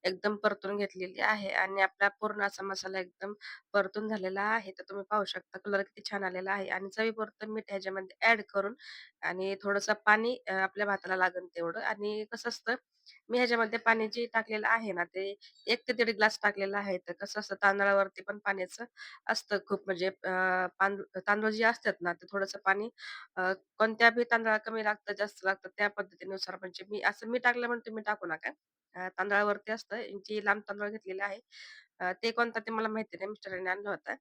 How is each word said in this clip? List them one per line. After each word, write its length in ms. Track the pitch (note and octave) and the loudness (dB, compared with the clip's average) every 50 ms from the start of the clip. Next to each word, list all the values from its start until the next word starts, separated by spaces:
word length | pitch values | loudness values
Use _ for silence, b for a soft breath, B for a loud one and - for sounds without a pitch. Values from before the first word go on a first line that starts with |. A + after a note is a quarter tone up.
| - | 0
एकदम 320 | F#3 F#3+ F3 - G#3 G#3+ | -2 -2 0 0 0 0
परतून 420 | G3+ G#3 G#3+ G3+ G3 - F#3+ G3+ | 2 2 2 2 2 -4 -4 -2
घेतलेली 420 | G#3 G3+ F#3+ - F#3+ F#3 F#3 F#3 G3+ | -2 -2 -4 -4 -8 -8 -8 -2 0
आहे 280 | G3+ G#3+ G#3+ G#3+ G3+ F#3+ | 2 2 2 2 -2 -2
आणि 300 | - - F#3+ F#3+ G3 G3 | 0 0 0 2 2 2
आपला 260 | F#3+ F#3+ _ _ G3+ G3+ G3 _ | 2 2 _ _ 2 2 2 _
पूर्ण 240 | G#3+ G#3+ G3+ G#3 G3+ | -4 -2 0 0 -2
असा 200 | G3+ - - F#3+ | -2 -2 -2 -6
मसाला 360 | G3 F#3+ F#3+ - F#3+ F#3+ F#3+ | -4 -4 -4 -6 -6 -4 -4
एकदम 340 | F3+ F3+ _ _ F#3+ G3 G#3 G#3 B B B B B _ - | -6 -6 _ _ -8 -8 -8 -10 B B B B B _ 2
परतून 340 | G3+ F#3+ F#3+ - G#3+ G#3+ | 2 2 2 -2 -4 -2
झालेला 340 | G#3+ A3 G#3 F#3 F#3 F#3+ G3 G3+ | -2 -2 -2 -2 -2 -2 0 0
आहे. 280 | G#3+ A3 A3+ G3+ G3 | 2 0 0 -2 -4
तर 120 | F#3+ - F#3 - | -12 -14 -12 -10
तुम्ही 160 | F#3+ G3 F#3+ _ | -8 -10 -4 _
पाहू 160 | G#3 G#3+ G3+ | 0 0 0
शकता 320 | - - F#3 - _ - | 0 -4 -8 -10 _ -16
कलर 240 | F#3+ _ G#3 G3+ G3 | -10 _ 0 0 0
किती 200 | G3+ G3+ _ - G3+ - | 0 -2 _ -12 -10 -6
छान 120 | G#3+ G3+ G3 | -4 -2 -4
आलेला 280 | F#3 F3+ F#3 F#3 F#3+ | -2 -4 -4 -2 -2
आहे 180 | G3 G3+ F#3+ - | -2 -2 0 -2
आणि 200 | - F#3+ F#3+ G3 | -2 -4 -4 -6
चवीपुरतं 580 | F#3+ - A3 A3+ G#3+ A3 A3 G#3+ _ _ A3 | -2 0 0 0 0 -2 -4 -6 _ _ -8
मीठ 160 | A3 G#3+ A3 G#3 - | -6 -6 -8 -6 -6
ह्याच्यामध्ये 480 | G3+ G3 F#3+ F#3+ F#3+ G3 F#3+ F#3 - _ - | -6 -6 -4 -4 -6 -6 -8 -8 -8 _ 6
ॲड 140 | A3+ A#3 G#3+ G3+ _ - | 6 6 6 2 _ -2
करून 200 | G3+ G3 G3+ A#3+ B B B B B B B B _ | 0 0 0 -4 B B B B B B B B _
आणि 340 | - E3 F3 F#3 F#3+ G3 G3 G3 G3+ | -6 -6 -4 -2 -2 -2 -2 -2 0
थोडंसं 300 | G3+ G3+ G3+ G3 - G#3+ G#3 _ | 0 0 2 2 2 0 2 _
पाणी, 320 | G#3 G#3 G#3+ A3+ A#3+ B3+ A#3+ - | 4 6 6 4 0 -2 -4 -4
अ, 60 | - F#3+ | -4 0
आपल्या 320 | F#3+ F#3+ F#3+ _ G3+ G#3 | 0 0 0 _ -2 0
भाताला 300 | G3+ G3 F#3+ - F#3+ F#3+ | 0 0 -2 -2 -2 2
लागेल 320 | F#3 F#3 F3+ F3 F3+ F3+ F3+ _ | 2 2 2 2 -2 -10 -8 _
तेवढं. 240 | E3+ E3+ E3+ E3 A3 | -4 -4 -4 -4 -4
आणि 440 | - - A3 G#3 G#3 G#3 G#3+ G#3+ G#3+ G#3+ | -4 -4 -4 -2 -4 -4 -4 -4 -6 -8
कसं 180 | - A3+ - A#3+ | -10 -8 -6 -6
असतं, 260 | A#3 - _ A3+ A#3+ C4 _ _ B B B B B B B _ | -8 -6 _ -4 -4 -4 _ _ B B B B B B B _
मी 80 | A3 | 2
ह्याच्यामध्ये 420 | B3 B3 A#3 A#3+ A3+ A3+ A3 A3+ A3+ | 2 4 4 4 2 2 2 0 0
पाणी 280 | - A3+ A3+ A3+ A3 | 4 4 4 4 2
जे 180 | G#3+ G#3+ A#3 A#3 A3+ - | -2 -2 -4 -4 0 0
टाकलेलं 340 | A3+ A3 A3 A3 G#3+ G#3+ | -2 0 0 -4 -2 2
आहे 240 | - A3+ A3+ A3+ G#3 | 2 2 2 2 -2
ना, 120 | F#3 F3 F3 | -2 -2 -2
ते 300 | - _ F#3 G3 G3 G3+ _ B B B B B | -2 _ -6 -6 -6 -8 _ B B B B B
एक 140 | - A3+ A#3+ _ | 0 0 0 _
ते 60 | - B3 | -4 0
दीड 160 | A3 A#3+ G#3+ | 2 2 0
ग्लास 300 | A3 F#3+ G#3+ A3 A3 - - | 4 4 4 4 4 4 0
टाकलेला 340 | G#3 G3+ G3 G3 G3 G3 | 0 0 0 -4 -2 -2
आहे. 200 | G3+ G3+ G3 F#3+ F3+ | -4 -2 -2 -2 -4
तर 140 | _ - F3 | _ -8 -10
कसं 260 | _ G3 G3 - G#3 | _ -10 -8 -6 -8
असतं, 160 | G#3 - G3 | -6 -6 -4
तांदळावरती 680 | F#3+ - G3+ G3 G3+ G3 G3+ G3+ G3 G3 F#3+ _ - | 4 4 4 4 6 4 4 6 4 4 2 _ -14
पण 160 | F#3+ G#3 G#3 | -10 -10 -10
पाण्याचं 480 | G#3 _ G3+ G3 G3 F#3 F#3 - - A#3 - B B B B B B B | -4 _ -2 -2 -2 -2 -6 -6 -12 -12 -14 B B B B B B B
असतं 300 | - A3 - - _ G#3 G3 - | -2 -2 -2 0 _ -2 -2 0
खूप 160 | - G3+ G3 - | -2 -4 -4 -2
म्हणजे, 220 | G3 F#3+ E3+ F3+ | -4 -2 0 0
अ, 240 | F#3+ F#3+ _ - F#3 F#3 F#3 F#3 F#3 F#3 F#3 F#3 F3+ _ _ | -2 -2 _ -4 -2 0 2 2 4 4 2 0 -2 _ _
पांद-, 240 | F#3+ G3 G3+ G3 - - _ F#3+ F#3 | 2 2 2 -2 -8 -8 _ -6 0
तांदूळ 220 | - G#3 G#3+ G#3+ A3 | 0 2 2 2 0
जे 120 | G#3+ G#3+ A3+ | 2 4 4
असतात 280 | A3 A#3 - - A3+ F#3 - | 4 4 4 0 -2 -2 0
ना, 120 | E3+ F3 F3 | -2 -2 -2
ते 120 | - - E3+ | -2 -8 -6
थोडंसं 280 | - G3+ G3 G3 - G3 _ | -2 -2 -2 -2 -4 -2 _
पाणी, 240 | F#3+ F#3+ G3+ G#3+ A#3+ _ B B B B B B B _ | 2 2 2 0 -6 _ B B B B B B B _
अ, 140 | - F#3 F#3 F#3+ F#3+ _ _ _ | 0 0 0 0 -2 _ _ _
कोणत्या 320 | _ A3 A3 A3 G#3+ A#3 A#3 | _ 2 2 6 8 8 8
बी 140 | A3+ A#3+ A#3+ A#3+ | 8 8 2 4
तांदळाला 260 | A#3+ A3+ A3+ A3+ G#3+ G#3+ | 4 2 4 4 2 2
कमी 240 | G#3+ A3 A3 A3+ A3 | 0 -2 -4 0 0
लागतं, 300 | G#3+ G#3+ G#3+ _ - G3+ | 0 0 -2 _ -8 -2
जास्त 320 | F#3+ G3+ G#3 - - - | -2 -2 -4 -4 -4 -2
लागतं 240 | F#3+ G3 F#3+ _ F#3+ | -2 -2 -2 _ -16
त्या 200 | _ - G#3 G#3 | _ 0 0 0
पद्धतीनुसार 680 | G3+ G#3 G3+ F#3+ F#3+ - F3+ F#3 F#3+ F#3+ - - F#3 | 0 -2 -6 -6 -8 -14 -10 -8 -6 -6 -6 -8 -10
म्हणजे 280 | F#3 F#3+ F#3 F#3 - F#3 G3+ | -10 -12 -12 -12 -14 -12 -8
मी 120 | G#3 G3+ | -8 0
असं 260 | - - G#3 - - | 0 0 0 0 -6
मी 120 | A3 A#3+ B3 | -4 -4 2
टाकलं 280 | A#3+ B3 A#3+ A#3+ A#3+ | 2 2 2 2 0
म्हणून 140 | A#3+ A#3+ A#3 - | -2 -4 -4 -6
तुम्ही 180 | A#3 A3 A3 G#3+ | -8 -10 -6 -4
टाकू 220 | G#3 G#3+ G#3 F#3 | -4 -4 -4 -4
नका. 260 | F3 D#3+ - - - D4+ _ _ _ _ _ _ _ _ | -6 -6 -6 -6 -10 -10 _ _ _ _ _ _ _ _
अ, 120 | F3+ F#3 F#3 | -10 -10 -8
तांदळावरती 640 | _ - F#3+ G3+ G3+ G3+ G#3 G#3 G3+ G3+ _ - | _ -4 -2 2 4 4 4 4 0 -2 _ -6
असतं, 300 | A3 A3+ - _ G3+ A#3 A3+ - G3 G3+ | -6 -6 -6 _ -8 -8 -8 -8 -10 -12
जी 260 | - - G#3+ G#3+ G#3 | -8 -6 -6 -2 2
लांब 160 | G#3 G3+ G#3+ G#3 - | 2 0 0 0 -10
तांदूळ 200 | G3+ G3+ G#3 G#3 | -8 -6 -6 -6
घेतलेले 340 | G#3+ A3 _ F#3+ F#3 F#3+ G3 | -6 -8 _ -8 -6 -4 -4
आहे, 160 | G3+ G3 A3+ _ _ B B B B B B B B _ _ | -6 -6 -10 _ _ B B B B B B B B _ _
अ, 120 | F3+ F3+ F#3 _ - | -4 -4 -4 _ -2
ते 80 | A3+ | -2
कोणता 280 | A3+ A3+ A#3+ A#3 A3+ A3+ | 2 2 0 2 0 -6
ते 120 | A3 - | -4 -2
मला 160 | A3+ A3 A3+ | -2 -2 0
माहिती 300 | A3 G#3+ A3 A3 - - | 0 -2 -2 -6 -6 -8
नाही, 120 | E3 F#3+ G3+ | -8 -8 -8
मिस्टरांनी 400 | G#3+ - - G3 F#3+ F3+ F#3+ F#3 | -8 -10 -10 -10 -8 -4 -2 -2
आणलं 200 | F#3 G3+ G3+ G3+ | -2 -2 -2 -4
होतं. 260 | F#3+ D#3+ _ - - C4+ | -6 -6 _ -8 -8 -8